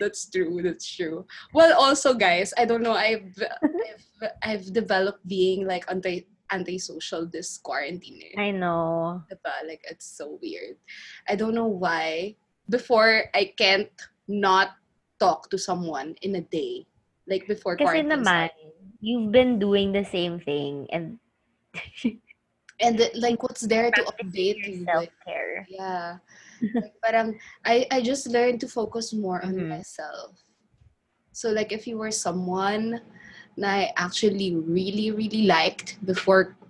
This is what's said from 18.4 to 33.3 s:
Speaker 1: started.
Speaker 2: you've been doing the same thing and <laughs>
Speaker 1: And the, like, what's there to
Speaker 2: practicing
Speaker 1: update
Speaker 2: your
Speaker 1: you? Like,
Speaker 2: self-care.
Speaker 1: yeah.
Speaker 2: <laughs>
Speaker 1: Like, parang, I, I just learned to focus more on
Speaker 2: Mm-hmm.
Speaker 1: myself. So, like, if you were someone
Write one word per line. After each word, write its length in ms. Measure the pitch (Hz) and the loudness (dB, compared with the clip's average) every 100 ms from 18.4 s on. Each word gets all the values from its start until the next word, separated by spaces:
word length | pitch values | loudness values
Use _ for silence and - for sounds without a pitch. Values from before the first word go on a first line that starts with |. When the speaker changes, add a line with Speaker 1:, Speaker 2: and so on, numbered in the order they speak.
| 165 | 0
Speaker 1:
started. 240 | - - 165 190 - | -6 -20 -20 -20 -10
Speaker 2:
you've 320 | 214 240 214 | -4 -2 4
been 240 | 247 254 | 4 4
doing 380 | 226 202 202 196 | 2 2 2 2
the 80 | 196 | 0
same 380 | 190 185 175 170 | -2 -2 -4 -4
thing 460 | 147 147 143 143 131 | -4 -4 -4 -6 -6
and 280 | 170 160 233 _ _ _ _ _ | -8 -8 -14 _ _ _ _ _
<laughs> 460 | - - - 233 - _ _ _ _ - - | -16 -16 -6 -4 -4 _ _ _ _ -20 0
Speaker 1:
And 160 | 233 220 | 2 4
the, 80 | 233 | 2
like, 240 | 240 240 233 | 2 0 0
what's 200 | - - | -4 -6
there 240 | 220 226 240 | 0 2 4
to 80 | 214 | 2
Speaker 2:
practicing 240 | - - 190 | 0 -6 -8
Speaker 1:
update 320 | 185 190 214 | -2 -2 -2
Speaker 2:
your 160 | 202 | -6
Speaker 1:
you? 100 | 185 175 | -6 0
Like, 220 | 165 170 _ | 0 -2 _
Speaker 2:
self-care. 440 | 175 - 87 - 185 | -10 -8 -6 -8 -12
Speaker 1:
yeah. 480 | 190 190 180 170 180 _ - - - | -10 -6 -6 -8 -12 _ -20 -20 -8
Speaker 2:
<laughs> 140 | 214 | -2
Speaker 1:
Like, 200 | 233 - _ | -2 -4 _
parang, 360 | 226 226 226 214 - - | 0 0 0 -6 -16 -6
I, 220 | 214 240 247 | 2 2 4
I 100 | 262 | 0
just 260 | 233 269 247 | 0 -2 0
learned 320 | 240 247 233 | 2 2 0
to 60 | 254 | -4
focus 460 | 233 214 233 226 | -4 -4 -6 -6
more 260 | 220 190 180 | -4 -4 -4
on 100 | 185 | -4
Speaker 2:
Mm-hmm. 140 | 185 165 | -4 -4
Speaker 1:
myself. 680 | 156 - - 151 147 - 185 _ _ _ _ _ _ _ _ _ | -6 -10 -14 -12 -12 -16 _ _ _ _ _ _ _ _ _ _
So, 200 | - 226 | -6 -2
like, 200 | 220 214 | 0 -2
if 140 | 214 247 | -6 -8
you 80 | 220 | -6
were 140 | 214 | -4
someone 880 | 214 190 180 180 185 196 214 226 233 - - - | -4 -4 -4 -2 -2 0 0 -4 -6 -12 -20 -20